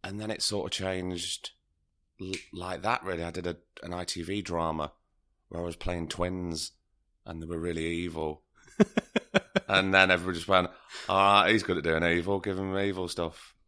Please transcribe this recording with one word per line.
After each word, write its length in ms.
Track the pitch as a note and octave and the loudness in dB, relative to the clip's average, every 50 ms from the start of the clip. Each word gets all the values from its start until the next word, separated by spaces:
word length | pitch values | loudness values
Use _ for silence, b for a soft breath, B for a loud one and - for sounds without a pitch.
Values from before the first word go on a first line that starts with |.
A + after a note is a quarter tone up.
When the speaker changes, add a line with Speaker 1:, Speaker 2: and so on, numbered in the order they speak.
| - | -12
Speaker 1:
and 160 | G2+ G2 G#2 | -10 -8 -8
then 120 | G#2+ G#2+ | -6 -6
it 100 | G2+ - | -4 -4
sort 240 | - - G#2 G2+ - | -2 -2 -2 -2 -4
of 60 | F#2+ | -4
changed 800 | - - F#2+ F#2+ F#2 F#2 F2+ F#2 F2+ E2+ F2 F2+ - - - - - _ _ _ _ _ _ _ _ _ _ _ _ - | -4 -4 -2 -2 -2 -2 -4 -4 -4 -4 -6 -6 -6 -8 -10 -14 -18 _ _ _ _ _ _ _ _ _ _ _ _ -12
l-, 120 | F#2+ F#2+ F#2 - - - - | -10 -8 -8 -8 -10 -12 -12
like 280 | F2 F2 F#2 F#2 E2 | -10 -8 -6 -6 -4
that, 220 | F#2 G#2+ A#2+ - - | -2 -2 -2 -2 -2
really. 200 | F#2+ F2+ E2 E2+ | -4 -4 -4 -4
I 80 | E2+ | -6
did 140 | E2+ F#2 E2+ F2 | -6 -4 -4 -4
a, 100 | D#2+ - _ _ _ - - | -6 -6 _ _ _ -14 -10
an 100 | F2 F2 | -8 -8
I 100 | F2 F2+ | -6 -6
T 180 | - - F2 E2 | -6 -6 -6 -6
V 180 | E2 G2 G#2 | -4 -4 -4
drama 500 | F2+ F2 F2 E2+ E2 D#2+ D#2+ D#2 D2+ C#2+ - _ _ _ _ _ _ _ _ _ _ - | -4 -2 -2 0 0 0 0 -2 -4 -6 -8 _ _ _ _ _ _ _ _ _ _ -12
where 120 | - E2+ | -8 -6
I 40 | F2 | -6
was 100 | E2+ E2 | -6 -6
playing 320 | - - F2+ F2 F2 E2 D2+ | -4 -4 -4 -2 -2 -4 -4
twins, 640 | - - F2 F2+ F#2+ F#2 F2+ E2+ E2 D#2+ - - - _ _ _ _ _ _ _ _ _ - | -4 -4 -4 -2 -2 -4 -4 -4 -4 -6 -6 -8 -12 _ _ _ _ _ _ _ _ _ -16
and 160 | - E2 D#2+ | -14 -12 -10
they 40 | D#2+ | -8
were 140 | D#2+ E2+ D#2+ | -8 -6 -4
really 260 | E2+ F2 E2 D#2+ D#2+ | -4 -4 -2 -2 -2
evil. 560 | E2 E2+ E2+ F2 F2 D#2+ D#2 D#2 D#2 D#2 - _ _ | -2 -2 -4 -4 -6 -6 -4 -4 -4 -6 -8 _ _
Speaker 2:
<laughs> 40 | _ B B B B B G#3+ - - - - - - - - - - G3+ - - - - - - | _ B B B B B 2 2 2 -4 -6 -6 -6 -6 -4 -2 -2 -2 -2 -2 -2 -4 0 2
Speaker 1:
And 260 | G2 F#2+ F#2+ F#2+ F#2+ | 2 4 4 6 8
then 180 | F#2+ F#2+ F#2 | 8 8 8
everyone 240 | F#2 E2+ E2+ F#2 F2+ | 6 4 2 0 -4
just 140 | E2 E2+ - | -4 2 4
went, 200 | G2 F#2 F2+ E2+ B B B B B B B B | 4 4 4 2 B B B B B B B B
"All 360 | F#2+ G2 G2 G2 G2+ G2+ F#2 | 4 6 6 8 8 8 8
right, 80 | F#2 | 6
he's 120 | A2 G#2+ G2 | 4 4 2
good 140 | - F2+ E2 | 0 -2 0
at 60 | D2 | 2
doing 180 | E2 D#2+ D#2+ E2+ | 2 2 2 4
evil. 380 | E2+ E2+ F2 E2+ F#2+ G2+ F#2+ | 2 2 2 2 0 -2 -2
Give 160 | - G#2 F#2+ F#2+ | -2 -4 -4 -4
him 200 | G2 F#2+ F#2+ G2 | -2 -2 -2 0
evil 300 | G2 G2+ F#2+ F#2 F#2 E2+ | 0 0 -2 -2 -4 -4
stuff." 480 | - - E2+ E2 - - - - _ _ _ | -4 -4 -4 -4 -6 -8 -18 -20 _ _ _